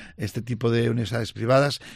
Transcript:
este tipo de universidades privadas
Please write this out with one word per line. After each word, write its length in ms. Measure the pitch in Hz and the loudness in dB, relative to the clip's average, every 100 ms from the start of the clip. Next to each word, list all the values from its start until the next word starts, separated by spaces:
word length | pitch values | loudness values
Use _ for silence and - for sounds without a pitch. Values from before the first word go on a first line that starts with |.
| - - | -16 -8
este 240 | 101 120 | -6 -6
tipo 280 | 113 113 117 | -6 -2 2
de 200 | 117 117 | 2 2
universidades 420 | 117 110 117 110 | 0 0 -2 -4
privadas 480 | 104 113 131 143 - - | -4 2 4 4 -2 -10